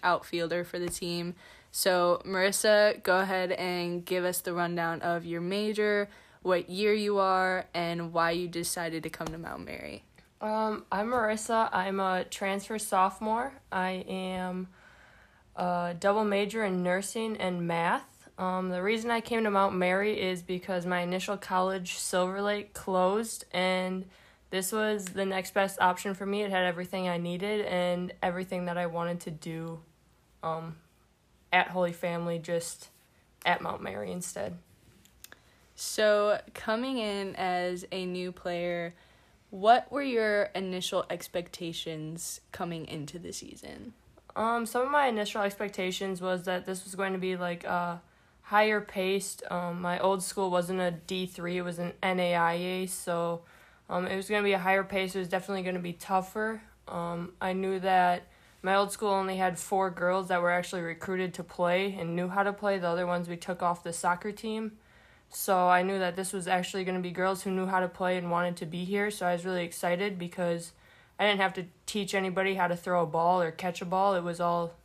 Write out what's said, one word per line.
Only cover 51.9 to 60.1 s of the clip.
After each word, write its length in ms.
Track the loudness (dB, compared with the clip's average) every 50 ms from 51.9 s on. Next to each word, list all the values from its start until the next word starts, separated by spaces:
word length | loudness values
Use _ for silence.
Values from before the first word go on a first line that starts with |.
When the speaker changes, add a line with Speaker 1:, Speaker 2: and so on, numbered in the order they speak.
| -4 -2 0
Speaker 2:
N 160 | 0 2 4
A 160 | 4 4 4
I 180 | 4 4 4 2
A, 320 | 0 -2 -2 -2 -2 -2
so, 560 | -4 -6 -6 -4 -2 0 0 0 0 -2 -4 -8 -14 -20 -20 -20 -20 -20 _ _ -4
um, 160 | -2 -2 -2
it 100 | -2 -2
was 140 | -4 -2 0
gonna 140 | 0 2 4
be 100 | 4 2
a 60 | 2
higher 240 | 4 4 4 2 2
pace. 320 | 0 -2 -2 -2 -2 -2
It 40 | -4
was 80 | -2
definitely 360 | -2 -2 -4 -2 -2 -4 -4 -2
gonna 160 | -2 -4 -4
be 140 | -4 -6 -8
tougher. 680 | -8 -4 0 0 0 0 -2 -4 -4 -4 -4 -4 -8 -12 -18 -20 _ _
Um, 460 | -10 -6 -6 -4 -4 -4 -6 -6 -8 -8 -4
I 120 | -4 -2 0
knew 260 | 0 0 0 -2 0
that 480 | 2 4 6 6 6 6 4 2 -2 -12 -20 -20 -20 -20 -20 -6
my 140 | 0 2 4
old 160 | 4 4 2
school 180 | 0 -2 0 2
only 280 | 2 2 2 0 0
had 200 | 2 2 0 0
four 320 | -2 -4 0 2 2 2 2
girls 380 | 0 0 2 2